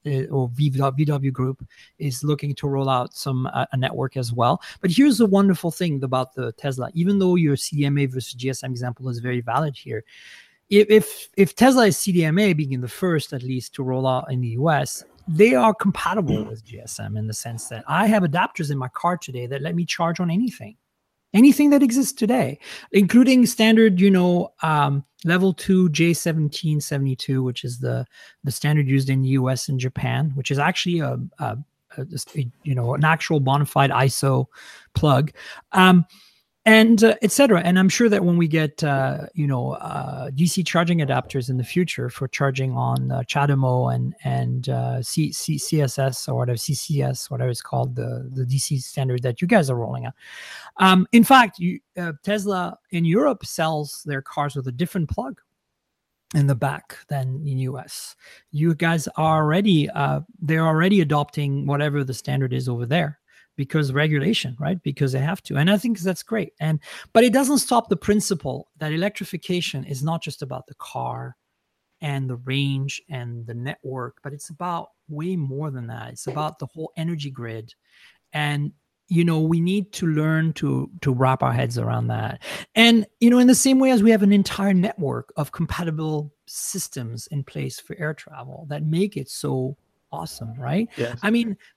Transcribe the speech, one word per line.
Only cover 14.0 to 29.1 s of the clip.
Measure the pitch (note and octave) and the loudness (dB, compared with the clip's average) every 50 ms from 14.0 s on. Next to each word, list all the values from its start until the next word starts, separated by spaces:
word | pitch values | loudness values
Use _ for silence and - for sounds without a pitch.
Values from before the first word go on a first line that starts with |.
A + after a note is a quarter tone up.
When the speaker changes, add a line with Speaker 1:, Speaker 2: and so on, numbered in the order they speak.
| C3 | 0
Speaker 1:
out | C3 B2+ B2+ - - | 0 0 0 -2 -2
in | C3 B2+ | -4 -4
the | B2+ A#2 | -2 -2
U | A2+ A#2+ C#3 E3 | -2 0 0 2
S, | D3+ C#3 C3+ - - - - - _ _ _ - | 2 0 0 -4 -8 -12 -14 -18 _ _ _ -2
they | D#3+ D#3 G#3 A#3 C4 | 2 4 6 6 6
are | B3 B3 A3 G#3+ | 6 4 4 2
compatible | - - G3+ - - - E3 F3+ G#3+ F#3 C3+ G#2 G#2+ G#2+ | 2 0 0 0 0 -2 -4 -2 -2 -2 0 -2 -2 -4
with | G#2+ A2 - - | -6 -10 -14 -16
G | - A#2 G#2+ | -18 -18 -18
S | A2+ A2+ - - | -16 -14 -12 -10
M | G#2+ G#2 G#2 G#2+ | -8 -6 -6 -6
in | G#2+ | -6
the | A2 G#2+ | -6 -6
sense | - - A#2 A#2 A2+ - - | -8 -10 -10 -12 -12 -12 -12
that | A#2+ A2+ - - | -14 -12 -8 -4
I | D3 E3+ G#3 | 0 0 2
have | G#3+ A3 G#3+ | 4 4 4
adapters | F3+ E3 C#3 F3 F#3+ - - - D#3+ C#3+ | 2 2 0 0 -2 -2 -4 -6 -6 -4
in | D3 C#3 | -4 -4
my | B2+ B2+ | -6 -6
car | - - - F3 F3+ E3+ | -8 -4 -2 -2 -2 -4
today | - - B2+ B2 B2 A#2+ | -6 -10 -10 -10 -8 -8
that | C3+ C#3 C3+ | -8 -6 -6
let | E3 E3+ | -4 -4
me | E3+ F3 | -4 -4
charge | D#3+ - - E3+ E3 E3+ E3 | -4 -4 -2 -2 -2 -2 -2
on | F3+ E3+ | -2 -2
anything, | E3 F#3+ B3 B3 - - A2 G#2 A3 _ _ _ _ _ _ _ _ _ _ _ - | 0 0 0 -2 -4 -8 -14 -18 -20 _ _ _ _ _ _ _ _ _ _ _ 6
anything | G3 B3 C#4+ C#4 - D4 D4 | 8 8 8 8 8 6 6
that | C#4+ C#4+ | 6 6
exists | C#4+ B3 A#3 C4+ C4 - - | 6 4 4 2 0 0 -2
today, | - A#3 G3+ B3 B3+ F3 B2 C#3 - - - - - - - | -2 0 0 2 2 0 -2 -4 -8 -12 -16 -18 -18 -8 0
including | - G3 G#3 F3 - A#3 C4 C4+ C4 B3+ A#3+ - | 4 4 4 6 8 8 8 8 8 6 6 4
standard, | - - A3 A3 A3+ A3 A3+ A3 F#3+ F3+ | 4 4 4 6 8 8 8 8 6 6
you | F#3+ G3+ | 6 6
know, | F#3+ F#3 F3+ F3+ F3 F3 F3+ - _ - | 6 6 6 4 4 2 0 -2 _ -4
um, | - D#3+ D#3 D3+ C#3+ C#3+ C#3+ C#3+ C#3 _ _ _ - | -2 0 2 2 2 2 0 -2 -4 _ _ _ 0
level | E3 F3 F#3 F#3+ F#3+ | 2 2 4 4 2
two | F3+ - - - F#3+ F#3 F#3 F3 | 0 0 0 2 4 4 4 4
J | D3 D#3 E3 E3+ E3+ | 2 2 2 2 2
seventeen | - - E3+ D#3+ D#3+ D3+ D3 - - - D#3 D3+ D3 | 0 0 -2 0 0 0 -2 -2 -4 -2 -2 0 -2
seventy-two, | C#3+ - D3+ C#3 C#3 C3+ B2+ - - - C3+ C3 | -2 -2 -4 -2 -2 -2 -2 -4 -4 -2 -2 0
which | B2+ B2+ B2 - - | 0 -2 -4 -6 -8
is | B2 B2 B2 | -10 -8 -6
the, | B2+ B2 A#2+ B2 B2 - _ - - - - _ - | -6 -4 -4 -4 -6 -8 _ -20 -20 -20 -18 _ -8
the | C#3+ | -8
standard | - - - D3 D3+ D3+ C#3+ C3 | -6 -2 0 0 2 2 2 2
used | C3+ C3+ C3+ | 2 2 2
in | C3 | 2